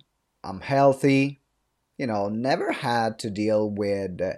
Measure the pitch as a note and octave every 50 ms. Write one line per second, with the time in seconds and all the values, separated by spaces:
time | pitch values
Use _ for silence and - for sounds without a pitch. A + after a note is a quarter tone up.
0 | - _ _ _ _ _ _ _ - - F#2+ F#2 - - C#3 C3+ C#3 C#3 C3+ C3+
1 | - C#3+ C#3 C3+ C#3 C#3 C#3+ - _ _ _ _ _ _ _ _ _ _ _ -
2 | C3+ B2 G#2+ G#2 G2+ G#2 G#2+ A2+ A#2+ C3 D#3 - G4 G4 C4+ - - B2+ A#2+ A#2
3 | A2 A2+ A2 - - A2+ G2 G2+ G#2 G#2+ G#2+ G#2+ G#2+ G#2+ G#2 G2+ G#2 G2+ G2+ G2
4 | G2 F#2 F2+ E2+ F2+ F#2 -